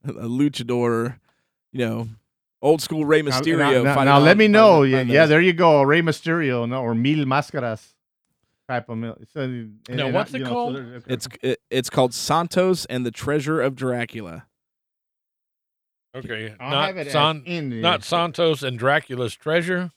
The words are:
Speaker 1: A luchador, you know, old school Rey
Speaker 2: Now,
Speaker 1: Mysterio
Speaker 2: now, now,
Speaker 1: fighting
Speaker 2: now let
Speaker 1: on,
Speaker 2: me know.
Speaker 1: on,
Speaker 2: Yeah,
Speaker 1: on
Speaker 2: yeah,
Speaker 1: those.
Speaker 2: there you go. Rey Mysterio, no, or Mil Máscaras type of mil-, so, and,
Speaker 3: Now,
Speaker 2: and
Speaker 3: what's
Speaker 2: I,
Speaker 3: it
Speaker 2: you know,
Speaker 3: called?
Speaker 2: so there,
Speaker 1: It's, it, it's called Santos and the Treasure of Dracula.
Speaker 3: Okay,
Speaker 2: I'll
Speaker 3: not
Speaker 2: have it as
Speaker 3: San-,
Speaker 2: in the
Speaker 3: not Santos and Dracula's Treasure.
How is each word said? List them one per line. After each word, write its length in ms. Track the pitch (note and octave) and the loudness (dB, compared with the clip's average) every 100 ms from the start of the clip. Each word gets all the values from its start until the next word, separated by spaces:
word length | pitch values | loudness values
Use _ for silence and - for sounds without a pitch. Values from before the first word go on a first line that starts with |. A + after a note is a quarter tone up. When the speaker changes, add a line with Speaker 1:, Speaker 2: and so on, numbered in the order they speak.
| C#3 | -12
Speaker 1:
A 60 | |
luchador, 1040 | - A#2 B2+ D3 C3+ A#2+ B2 A#2+ A2+ A#2 B2 _ _ _ _ _ | -10 -8 -2 -2 -2 -6 -2 0 -2 -4 -8 _ _ _ _ _
you 80 | C3+ A#2 | -6 -6
know, 220 | A2+ A2+ A2 _ _ _ _ | -6 -10 -14 _ _ _ _
old 200 | C#3 D#3+ | 0 0
school 200 | - D#3+ D3 | 0 -4 2
Rey 160 | D#3 | 2
Speaker 2:
Now, 80 | D3 | 2
Speaker 1:
Mysterio 260 | B2+ D#3 D#3+ | -2 0 0
Speaker 2:
now, 260 | C#3+ B2+ | 2 2
now, 100 | C3+ C#3 | 2 2
Speaker 1:
fighting 100 | C3+ | 6
Speaker 2:
now 140 | C#3+ | 6
let 120 | D3+ | 8
Speaker 1:
on, 60 | G#3 | 6
Speaker 2:
me 100 | G#3+ | 6
know. 360 | G#3 A3 E3 | 8 8 8
Speaker 1:
on, 60 | C#3 | 4
Speaker 2:
Yeah, 100 | C3 | 2
Speaker 1:
on 80 | B2 | 2
Speaker 2:
yeah, 100 | C3+ | 4
Speaker 1:
those. 80 | D#3+ | 6
Speaker 2:
there 120 | D3+ | 6
you 120 | F#3 | 4
go. 280 | E3+ E3+ D3+ | 4 4 6
Rey 180 | C3+ D#3+ | 4 2
Mysterio, 680 | E3+ D3+ E3 E3 C#3+ B2 A#2 | 0 -4 -4 -2 0 -2 -2
no, 120 | C3 | -4
or 100 | A#2+ A2+ | -2 -2
Mil 300 | B2+ D#3 C3+ | 0 0 0
Máscaras 680 | C3+ D3 D3+ A#2+ A2 _ _ _ _ _ _ _ _ - | -2 -2 -6 -6 -8 _ _ _ _ _ _ _ _ -8
type 220 | B2 - | -8 -6
of 80 | A2+ | -10
mil-, 200 | A#2 F#2+ A2 | -10 -12 -16
so, 60 | D#3 | -8
and, 380 | C3 B2 A2 G#2+ - | -8 -8 -12 -18 -10
Speaker 3:
Now, 180 | B2 C3+ | -6 -2
Speaker 2:
and 60 | E3+ | -2
Speaker 3:
what's 180 | G#3 | -2
Speaker 2:
I, 40 | C4 | -6
Speaker 3:
it 20 | |
Speaker 2:
you 40 | B2+ | -6
know, 40 | |
Speaker 3:
called? 240 | A#3+ A#3+ - | -4 -4 -6
Speaker 2:
so 60 | |
there, 180 | A#2+ B2 - | -12 -18 -8
Speaker 1:
It's, 200 | B2+ - - | -8 -8 -8
it, 180 | B2+ B2 _ | -6 -6 _
it's 200 | B2+ B2+ | -4 -2
called 240 | - B2+ | 0 0
Santos 680 | - - D#3 E3+ - F#3 F3+ - | -2 -2 -2 0 0 0 0 -4
and 200 | B2+ A#2+ | -6 -6
the 60 | |
Treasure 500 | - C#3 D3+ C#3+ D#3+ | -6 -4 -2 -2 -2
of 140 | C3 B2+ | -2 -2
Dracula. 720 | B2+ B2 A#2 A#2 F#2+ E2+ - _ _ _ _ _ _ _ _ _ _ _ _ _ _ _ _ C3 | -4 -4 -6 -8 -14 -16 -20 _ _ _ _ _ _ _ _ _ _ _ _ _ _ _ _ -16
Speaker 3:
Okay, 380 | B2 A2 A2 G#2+ | -10 -10 -10 -12
Speaker 2:
I'll 120 | B2+ | -4
Speaker 3:
not 160 | C#3+ D#3 | -2 -2
Speaker 2:
have 100 | F#3 | -4
it 100 | C#3+ | -4
as 60 | |
Speaker 3:
San-, 300 | D3+ D3+ D#3 C#3+ | 0 0 0 -8
Speaker 2:
in 240 | F3 C#3+ | -8 -6
the 100 | A#2 | -2
Speaker 3:
not 240 | D#3 E3+ | -2 -2
Santos 600 | - F3 E3+ - E3 D3 | -2 -2 -2 0 -2 0
and 140 | C3+ B2 | -6 -2
Dracula's 560 | B2+ D3 - B2+ A#2+ - | 0 0 -2 -6 -6 -6
Treasure. 560 | D3+ E3 E3+ F3+ F3+ | -2 -2 -2 -6 -6